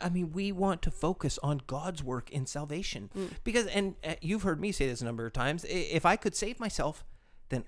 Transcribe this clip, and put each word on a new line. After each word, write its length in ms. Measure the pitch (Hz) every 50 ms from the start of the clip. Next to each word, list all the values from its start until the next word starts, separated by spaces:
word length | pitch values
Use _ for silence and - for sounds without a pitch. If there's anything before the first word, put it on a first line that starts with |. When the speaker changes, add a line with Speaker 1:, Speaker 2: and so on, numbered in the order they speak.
Speaker 1:
I 80 | - 180
mean, 240 | 175 180 175 160 160
we 180 | 190 196 202 196
want 280 | 180 196 196 180 - -
to 80 | 170
focus 480 | - - - 165 190 - - 135 - - -
on 180 | 143 147 139 -
God's 360 | - 131 143 147 185 175 151 143
work 280 | 123 127 123 117 -
in 160 | - 143 131
salvation. 640 | - - 143 151 147 147 175 196 - - - 202 196 -
Speaker 2:
Mm. 160 | 190 190 175 - - -
Speaker 1:
Because, 220 | 233 220 240 220
and, 300 | 185 - 202 196 196 - - -
uh, 120 | 156 165 - -
you've 220 | 156 208 220 185
heard 160 | 190 165 151
me 120 | 180 208 190
say 140 | - 139
this 160 | 131 120 - -
a 20 |
number 220 | 117 120 113 117
of 60 | 117 -
times, 300 | - 123 139 156 170 -
i-, 40 | -
if 380 | 156 185 160 - - 160 -
I 100 | 175 202
could 180 | 214 - 208 -
save 240 | - 208 220 247 -
myself, 460 | 233 214 - - 113 151 151 - - - - - - - - - - -
then 140 | 135 123 -